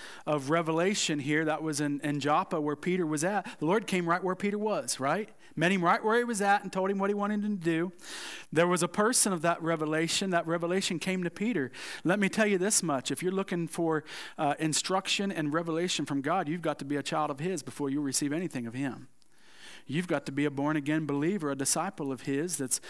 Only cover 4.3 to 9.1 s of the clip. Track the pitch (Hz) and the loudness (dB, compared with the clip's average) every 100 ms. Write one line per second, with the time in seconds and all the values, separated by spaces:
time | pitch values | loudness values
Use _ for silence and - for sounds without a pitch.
4.3 | 185 202 208 214 175 123 - 135 151 143 | -2 -2 0 -2 -2 -2 -2 0 0 -4
5.3 | - - - 170 190 170 220 214 233 240 | -12 -10 0 2 4 4 4 4 2 2
6.3 | 202 202 202 196 190 190 196 196 208 202 | 0 4 2 2 -2 0 2 0 0 0
7.3 | 208 208 202 165 165 180 - - - - | 0 -2 0 0 0 -2 -6 -14 -12 -10
8.3 | - - 151 175 175 170 - 214 | -12 0 4 4 4 2 2 4